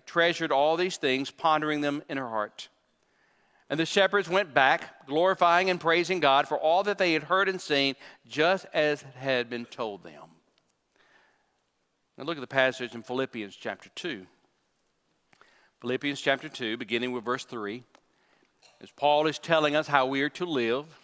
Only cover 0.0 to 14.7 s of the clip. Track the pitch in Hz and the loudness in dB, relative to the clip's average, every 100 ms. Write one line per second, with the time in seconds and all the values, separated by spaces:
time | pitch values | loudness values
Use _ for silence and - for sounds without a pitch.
0 | - 170 170 165 160 135 147 165 185 - | -6 0 2 0 0 2 2 2 -2 -2
1 | 143 131 139 - 165 156 151 151 147 143 | -2 -2 -4 -4 0 2 0 -2 -2 -4
2 | - 139 123 110 104 - - _ _ _ | -6 -8 -6 -6 -6 -8 -20 _ _ _
3 | _ _ _ _ _ _ - 147 165 202 | _ _ _ _ _ _ -6 -4 0 2
4 | 190 202 165 185 185 131 135 165 - - | 4 2 0 -2 0 4 4 4 -2 -18
5 | - 151 185 185 175 170 190 180 160 170 | -4 0 2 4 4 4 2 0 2 2
6 | 165 185 147 135 147 151 156 175 202 202 | 0 2 4 4 2 0 2 2 2 0
7 | 185 156 147 185 196 185 - 143 139 127 | 2 0 0 0 0 -2 -2 0 0 -2
8 | - - 120 117 160 190 - 170 151 143 | -12 -20 _ 0 2 0 -2 -2 0 -2
9 | 139 131 135 127 117 120 117 - 113 98 | -8 -8 -2 -2 -2 -8 -10 -8 -8 -8
10 | 85 73 80 _ _ _ _ _ _ _ | -14 -20 -20 _ _ _ _ _ _ _
11 | _ _ _ _ _ _ _ _ _ _ | _ _ _ _ _ _ _ _ _ _
12 | _ - 139 160 123 135 131 120 120 117 | _ -12 -8 -8 -4 0 2 0 -8 -10
13 | 113 127 131 120 101 - 113 98 - - | -8 -6 -6 -6 -12 -12 -12 -12 -14 -12
14 | 175 113 90 _ _ _ _ | -10 -10 -14 _ _ _ _